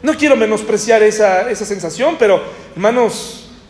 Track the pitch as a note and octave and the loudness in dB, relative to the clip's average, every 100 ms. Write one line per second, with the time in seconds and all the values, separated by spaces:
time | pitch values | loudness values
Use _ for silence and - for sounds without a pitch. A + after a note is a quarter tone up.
0 | C4+ D#4 D4 B3+ A3 G#3+ - G#3 G#3+ A3+ | -2 0 2 4 2 -2 -2 -4 2 4
1 | G#3+ G#3+ G#3 F#3 A#3 G3+ G3+ G3+ E3 D#3 | 4 4 2 2 -2 -6 -6 -8 -8 -2
2 | C4+ E4 A3 F#3 - - - - G3+ B3 | -2 0 2 2 -2 -16 -18 -4 -2 0
3 | A3+ - - - - - | 0 -2 -12 -16 -20 -20